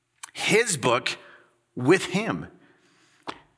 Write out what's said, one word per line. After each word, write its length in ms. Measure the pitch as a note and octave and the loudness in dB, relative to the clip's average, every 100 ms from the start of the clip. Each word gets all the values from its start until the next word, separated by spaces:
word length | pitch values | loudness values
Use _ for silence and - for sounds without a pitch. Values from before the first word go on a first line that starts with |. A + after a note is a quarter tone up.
| _ _ - | _ _ -14
his 420 | - - G#3 A#3+ D3+ | -6 2 2 2 0
book 420 | B2 A#2+ - - - - _ _ _ | 0 0 -2 -8 -14 -20 _ _ _
with 340 | - B2 F#3 - | -2 2 2 2
him. 400 | F#3+ G#3+ F2+ - - _ _ _ _ _ _ - - _ | -4 -4 -6 -10 -18 _ _ _ _ _ _ -18 -18 _